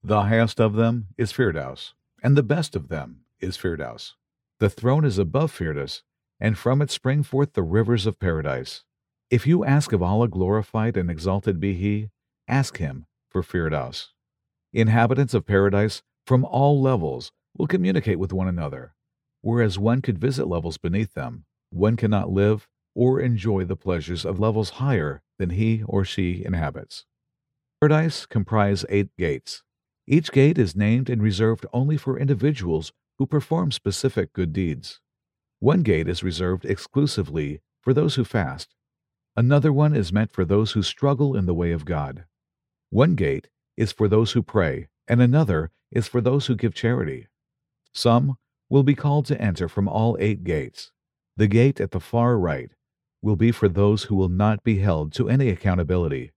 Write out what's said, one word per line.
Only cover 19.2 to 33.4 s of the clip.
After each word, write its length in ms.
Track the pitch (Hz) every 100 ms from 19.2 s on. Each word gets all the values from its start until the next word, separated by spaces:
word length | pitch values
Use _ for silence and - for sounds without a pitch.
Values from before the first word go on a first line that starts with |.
| _ _
Whereas 380 | - 117 110 92
one 240 | 104 127
could 160 | 127 92
visit 280 | 123 131 -
levels 300 | 85 82 78
beneath 380 | 90 95 110
them, 320 | - 65 62 - _ _
one 260 | 90 104 113
cannot 340 | 110 104 95
live 380 | 95 104 107 _ _ _
or 260 | - 123 131
enjoy 440 | 127 113 101 95
the 120 | 90 92
pleasures 480 | 95 87 78 87
of 140 | - 92
levels 320 | 107 110 104
higher 520 | - 135 117 76 69 _ _
than 120 | 90
he 320 | 90 110 113 104
or 180 | 98
she 400 | 95 - 90 90
inhabits. 600 | 92 90 76 69 - - _ _ _ _ _ _ _ _
Paradise 460 | 151 151 165 - -
comprise 580 | 113 95 113 101 101 -
eight 280 | 101 98 -
gates. 460 | 87 67 - - _ _ _ _ -
Each 240 | 147 -
gate 280 | - 139 165
is 180 | 101 85
named 320 | 104 117 127
and 120 | 120
reserved 440 | 107 92 110 113 -
only 240 | 120 135 151
for 220 | - 123
individuals 760 | 139 123 135 139 90 80 80 _ _ _
who 80 | 135
perform 460 | 151